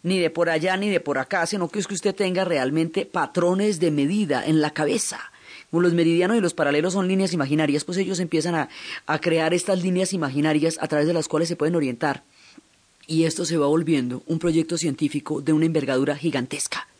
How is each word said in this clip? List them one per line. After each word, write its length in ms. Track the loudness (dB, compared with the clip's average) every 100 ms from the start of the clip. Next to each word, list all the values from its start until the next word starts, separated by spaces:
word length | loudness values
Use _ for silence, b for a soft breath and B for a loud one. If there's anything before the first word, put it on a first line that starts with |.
ni 180 | 0 0
de 100 | 0
por 200 | 0 0
allá 280 | 2 0 0
ni 120 | 0
de 100 | 0
por 180 | 0 -2
acá, 280 | -2 -2 -2
sino 240 | -2 -4
que 100 | -4
es 80 | -6
que 80 | -4
usted 200 | -4 -2
tenga 300 | -2 0 0
realmente 600 | 0 0 0 0 -2 -4
patrones 720 | -4 -2 0 2 2 0 2
de 120 | 0
medida 540 | 2 0 0 0 0 2
en 160 | 2
la 100 | 2
cabeza. 600 | 0 0 0 -2 -8 -14 B B B B
Como 140 | 2
los 100 | 2
meridianos 420 | 4 4 4 2 2
y 60 |
los 140 | 0 0
paralelos 380 | 2 2 2
son 140 | 0 0
líneas 240 | 0 0
imaginarias, 500 | 0 0 2 4 2
pues 160 | -2 -4
ellos 200 | -2 -2
empiezan 360 | 0 0 0 -2
a, 140 | -4 B B B -4
a 160 | -2
crear 320 | 0 2 2
estas 300 | 0 0 0
líneas 300 | 2 0 0
imaginarias 680 | -2 -2 0 2 2 2 -2
a 60 | -2
través 180 | 0 2
de 80 |
las 140 | 0 0
cuales 200 | -2 -2
se 80 | 0
pueden 200 | 0 0
orientar. 480 | -2 -2 -2 -4 _ B B B _ _ _ _ -2
Y 200 | 2 2
esto 200 | 0 -2
se 120 | 2
va 100 | 4
volviendo 560 | 2 2 0 0 -6 -4
un 140 | -2
proyecto 400 | 2 0 0 -2
científico 600 | -4 -2 -2 -2 -6 -4
de 120 | 0
una 120 | 2 2
envergadura 500 | 0 0 0 0 0
gigantesca. 720 | -2 -2 -4 -6 -6 -8 -10